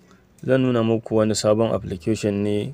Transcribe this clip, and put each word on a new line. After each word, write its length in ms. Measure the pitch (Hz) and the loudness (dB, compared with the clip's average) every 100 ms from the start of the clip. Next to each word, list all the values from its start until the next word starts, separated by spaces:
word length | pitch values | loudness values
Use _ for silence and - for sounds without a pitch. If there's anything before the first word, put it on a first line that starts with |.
| _ - _ _ - | _ -20 _ _ -2
zan 160 | 131 | 0
nuna 220 | 127 120 | 2 2
muku 320 | 113 113 - 110 | 2 0 0 0
wani 200 | 110 104 | 2 2
sabon 360 | 107 107 113 | 2 2 2
application 720 | 110 104 98 - 110 107 101 | -2 -4 -6 -4 -2 0 0
ne 300 | 104 104 123 | 0 -2 -4